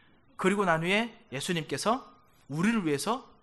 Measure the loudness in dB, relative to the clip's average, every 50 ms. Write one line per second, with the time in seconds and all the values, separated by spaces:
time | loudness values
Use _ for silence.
0 | _ _ _ _ _ _ _ -2 0 2 2 2 2 2 2 2 2 2 2 2
1 | 0 -2 -6 -14 -16 -10 -10 -8 -4 -2 -2 -4 -4 -4 -4 -2 0 0 0 0
2 | -2 -10 -20 _ _ _ _ _ _ -8 -4 0 2 2 2 2 2 0 0 0
3 | 0 -2 -2 -4 -4 -12 -20 _